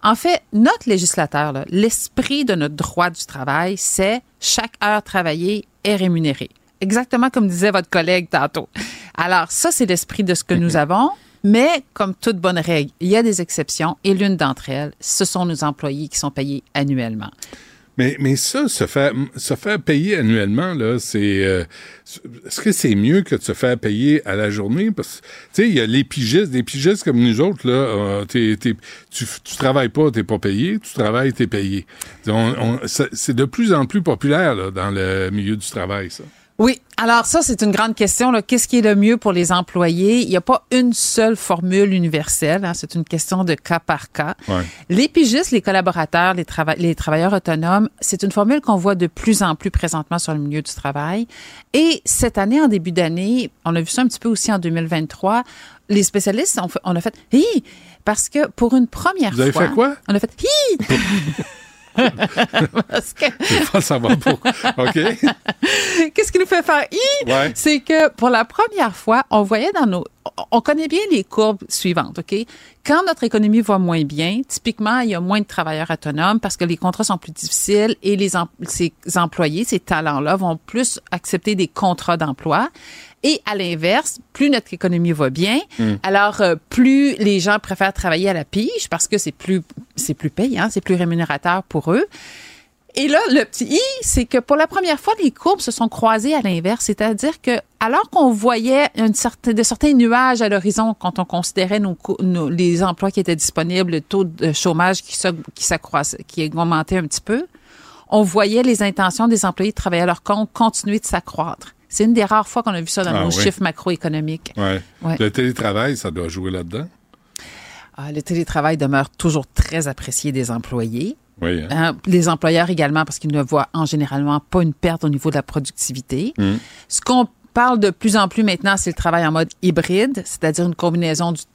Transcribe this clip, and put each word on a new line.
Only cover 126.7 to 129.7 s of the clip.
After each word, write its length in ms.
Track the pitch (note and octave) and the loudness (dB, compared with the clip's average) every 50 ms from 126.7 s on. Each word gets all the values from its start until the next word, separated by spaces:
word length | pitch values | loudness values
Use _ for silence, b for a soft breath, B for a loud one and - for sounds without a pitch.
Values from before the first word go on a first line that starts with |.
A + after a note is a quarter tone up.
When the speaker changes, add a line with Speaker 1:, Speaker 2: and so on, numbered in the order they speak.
| B B B B | B B B B
Speaker 1:
Ce 100 | - - | -8 -6
qu'on 280 | - - B3+ B3+ B3 - _ _ _ _ _ | 0 2 2 2 2 0 _ _ _ _ _
parle 260 | A#3+ A#3+ B3+ B3+ A3+ | 0 2 2 2 2
de 100 | G3+ G3 | 2 2
plus 280 | F3 _ - A3+ G3 A3 | 0 _ 0 2 2 2
en 100 | G3 F#3 | 2 0
plus 160 | - - A3 | 0 0 2
maintenant, 320 | G#3 F#3 E3+ - G3 G3 | 2 0 0 0 0 0
c'est 140 | F#3+ - F#3 | 0 0 -4
le 40 | E3 | -4
travail 300 | - - F3 E3 E3+ E3+ | -2 0 0 2 2 2
en 60 | D#3 | 2
mode 180 | D#3 D#3+ E3 - - _ | 2 0 0 -2 -4 _
hybride, 600 | - F#3 | 0 2